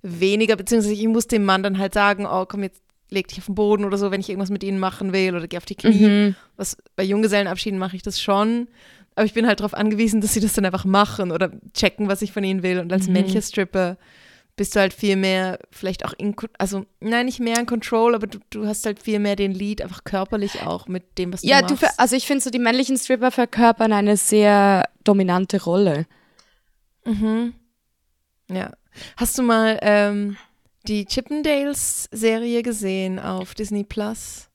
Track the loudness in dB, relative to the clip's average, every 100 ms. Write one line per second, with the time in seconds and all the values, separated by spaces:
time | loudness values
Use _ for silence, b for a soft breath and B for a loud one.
0 | -10 0 2 2 2 2 2 2 2 0
1 | 0 0 2 0 2 2 0 -2 0 2
2 | 2 0 -2 -4 -4 -6 -8 _ _ _
3 | _ -6 -6 -12 -8 0 2 2 0 -2
4 | -2 -2 -6 -6 -4 -4 -4 -2 -2 -4
5 | -2 0 0 -2 -6 -10 -10 2 4 8
6 | 8 6 2 0 b -12 -10 -10 _ -4
7 | -2 0 2 2 0 -4 -6 -4 -6 -8
8 | -8 -6 0 2 2 0 -4 b b b
9 | b -2 0 2 2 2 -2 -2 -2 2
10 | 2 2 0 0 0 0 0 -2 2 2
11 | 2 0 -2 0 0 -2 -12 -2 0 0
12 | -2 -2 -4 -4 -2 -2 -2 -2 0 0
13 | 2 2 2 0 -2 -4 -2 -2 -2 -4
14 | b b b b b -8 -2 2 0 0
15 | 0 2 2 0 -2 -6 -14 -10 -8 -6
16 | -10 -6 -6 -6 -12 _ -4 -4 -10 _
17 | -2 -2 -2 -4 -2 -2 -2 -6 -2 0
18 | 2 0 -4 -12 _ -8 -6 -4 -6 -6
19 | -4 -2 -2 -2 -2 -4 -6 -8 -10 -12
20 | -6 -6 -4 -4 -4 -6 -8 -8 -8 -10
21 | _ -8 -8 -4 4 4 4 2 0 2
22 | 2 2 0 -2 0 0 2 2 0 -2
23 | 0 2 2 0 -2 4 4 4 2 4
24 | 4 2 4 6 6 6 6 4 2 _
25 | 2 4 4 2 0 -2 0 2 2 2
26 | -4 _ _ _ _ _ _ _ _ _
27 | -6 -2 0 0 -4 -8 _ _ _ _
28 | _ _ _ _ _ -8 -8 -12 _ B
29 | B -4 -4 0 2 4 4 2 4 4
30 | 4 0 -4 -8 b _ _ _ -6 -4
31 | -2 -6 -4 -4 0 0 -2 -4 -4 -6
32 | -8 -2 0 0 0 -2 -2 -4 -4 -2
33 | -4 -6 -6 -8 -8 -10 -6 -4 -4 -6
34 | -6 -8 -12 -16 -20